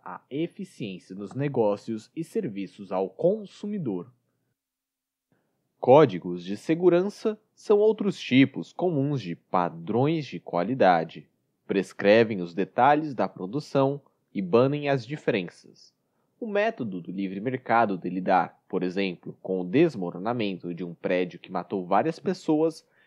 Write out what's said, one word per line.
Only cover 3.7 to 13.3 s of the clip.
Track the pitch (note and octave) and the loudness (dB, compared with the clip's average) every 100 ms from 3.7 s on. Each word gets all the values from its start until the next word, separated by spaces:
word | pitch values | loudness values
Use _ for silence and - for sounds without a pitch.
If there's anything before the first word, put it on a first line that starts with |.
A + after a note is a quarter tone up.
| G#3 C3 F2+ A2+ _ _ _ _ _ _ _ _ _ _ _ _ _ _ _ _ _ | -6 -4 -6 -8 _ _ _ _ _ _ _ _ _ _ _ _ _ _ _ _ _
Códigos | B2+ C#3+ C#3 F2+ F2 F2 | 6 8 8 2 -6 -8
de | F2 G2+ | -8 -8
segurança | - E3 F3+ F3 G3+ - A3 G#3+ _ | -2 2 4 2 0 -4 -6 -6 _
são | _ - G#3 | _ 0 4
outros | G#3+ G#3+ G3+ - | 4 2 -2 -4
tipos | - B2+ C3 E2 E2+ | 2 4 4 2 -12
comuns | - F3+ D3 C#3 C#3 | -4 -2 0 -2 -2
de | F#2 | -6
padrões | E2+ _ F#2 F2 E2 E2 A2 C#3+ E3 C3 | -10 _ 0 0 -4 -4 0 0 0 -6
de | E2+ | -12
qualidade. | - E2+ F#2+ C3 G2 E2+ E2 - - _ _ _ - | -6 -4 -2 4 6 6 2 -8 -20 _ _ _ -2
Prescrevem | G2 F#2 - G2+ A2+ A2 G2+ | -2 -2 0 6 6 6 0
os | F2 | -6
detalhes | E2+ F#2 - C3 D3+ D#3 | -4 -4 2 4 4 0
da | A2+ | -4
produção | F#2+ | -4